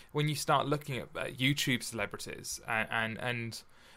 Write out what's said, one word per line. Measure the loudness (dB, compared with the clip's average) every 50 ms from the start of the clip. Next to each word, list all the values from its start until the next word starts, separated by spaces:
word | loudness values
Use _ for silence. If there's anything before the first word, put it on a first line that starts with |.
| -16 -4 0
when | 2 2 2
you | 2
start | 0 2 4 4 4 4
looking | 4 0 -2 -2 -4 -4 -4
at, | -6 -6 -4
uh, | -4 -4
YouTube | -4 0 2 4 4 4 4 4 2 2 2 0
celebrities | -4 -2 -2 -2 -2 -2 -6 -8 -8 -8 -8 -8 -8 -8 -8 -4 0
and, | 0 0 2 2
and, | 2 0 2 0 -2 -2
and | -2 -2 -2 -2 -2 -4 -6 -10 -12 -14 -20 -20 -20 -20 -20